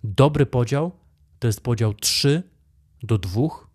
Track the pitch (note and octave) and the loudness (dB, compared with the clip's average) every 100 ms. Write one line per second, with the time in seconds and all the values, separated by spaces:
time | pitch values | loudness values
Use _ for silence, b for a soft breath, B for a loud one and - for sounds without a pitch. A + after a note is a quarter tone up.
0 | A2 G2 C3+ D3 C#3 B2+ A#2 C#3 E3+ - | -8 4 4 4 0 2 0 0 -4 -8
1 | _ _ _ _ A#2+ G#2 - A2+ A2+ G#2 | _ _ _ _ -2 -2 -2 0 0 -2
2 | - - C#3 D3+ F#3 _ _ _ _ _ | -4 0 2 0 -2 _ _ _ _ _
3 | G#2+ A2 F#2+ F#2+ D3+ - - | -2 -2 0 -2 -2 -4 -20